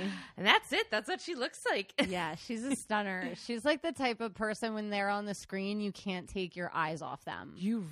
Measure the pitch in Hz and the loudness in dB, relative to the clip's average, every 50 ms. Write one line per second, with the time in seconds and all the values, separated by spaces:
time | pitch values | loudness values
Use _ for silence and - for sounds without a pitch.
0 | 185 196 190 180 - - - 180 185 214 302 453 - - - 359 - - 214 220 | -2 -2 -4 -6 -10 -12 -6 2 6 8 8 8 6 2 0 0 2 2 0 -2
1 | 208 - 370 - - 330 349 247 254 - - - - 494 320 208 196 - - - | 0 0 -4 -4 -2 -4 -4 -2 -2 -4 -4 -2 0 2 2 2 0 -2 2 2
2 | - 185 180 180 170 156 170 - - - 226 220 240 277 277 - - - 214 208 | 2 2 2 0 0 -2 -2 -4 -4 -4 -4 -2 0 0 0 0 0 0 0 2
3 | 208 196 185 185 180 175 180 - - - 240 226 - 294 311 - - 330 254 - | 2 0 -2 -2 -2 -4 -6 -6 -4 -4 -2 2 4 4 4 4 2 -2 0 2
4 | 269 240 220 208 226 220 180 - 220 214 208 - 240 226 214 214 214 208 202 202 | 2 2 2 0 -2 -4 -2 -2 0 0 0 0 0 0 0 0 -2 0 2 2
5 | 196 202 202 208 208 208 185 - - - 196 190 196 202 208 208 208 202 - - | 2 2 2 0 0 -2 -4 -6 -6 -4 -4 -2 0 0 0 0 0 -2 -2 -4
6 | - 202 185 180 - - - 196 185 170 - 180 175 - - 165 156 156 165 147 | -4 -4 -4 -4 -4 -4 -4 -4 -4 -4 -4 -4 -4 -2 0 0 0 0 0 -4
7 | 156 127 135 - - - - 87 - - 76 - 185 214 233 220 180 156 | -4 -6 -8 -6 -6 -6 -6 -6 -6 -10 -6 -2 0 0 0 0 -2 -2